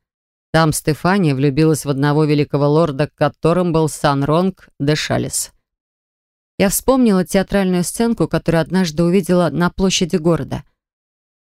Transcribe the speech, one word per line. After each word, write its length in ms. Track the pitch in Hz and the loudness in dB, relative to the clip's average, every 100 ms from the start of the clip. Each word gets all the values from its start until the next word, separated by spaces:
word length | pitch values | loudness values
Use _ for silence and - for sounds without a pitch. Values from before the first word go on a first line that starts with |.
| _ _ _ _ _ | _ _ _ _ _
Там 200 | 160 160 | 0 2
Стефания 640 | - - 143 170 202 160 131 | 0 -2 -2 0 2 0 0
влюбилась 480 | 143 135 160 151 | 0 2 2 0
в 40 | 143 | -2
одного 360 | 135 147 147 | -2 0 2
великого 440 | 151 147 143 143 143 | 2 0 0 0 2
лорда, 400 | 151 165 135 147 | 2 0 -2 -6
которым 580 | - 147 - 160 175 180 | -2 -4 0 0 0 0
был 160 | 165 156 | 0 -2
Санронг 800 | - 151 139 139 160 190 - - - | -2 -2 0 0 0 0 -4 -14 -6
де 160 | 143 151 | -2 -2
Шалис». 560 | - 123 123 - - _ _ _ _ _ _ _ _ _ _ - | -2 -4 -4 -6 -10 _ _ _ _ _ _ _ _ _ _ -2
Я 100 | 196 | -2
вспомнила 560 | - - 262 233 185 | 0 0 2 4 2
театральную 600 | 180 196 185 202 185 180 | 0 -2 0 0 0 0
сценку, 420 | 175 - 233 226 160 | -2 -2 -2 0 -2
которую 340 | 160 - 165 | -2 0 -2
однажды 440 | 156 185 175 151 | 0 -2 -2 0
увидела 460 | 170 190 165 180 165 | 0 0 2 2 0
на 200 | 147 175 | 0 -2
площади 460 | - 190 - 170 185 | 0 -2 0 -2 -2
города. 480 | 165 156 131 135 - _ _ _ _ _ _ _ | 0 0 -2 -10 -12 _ _ _ _ _ _ _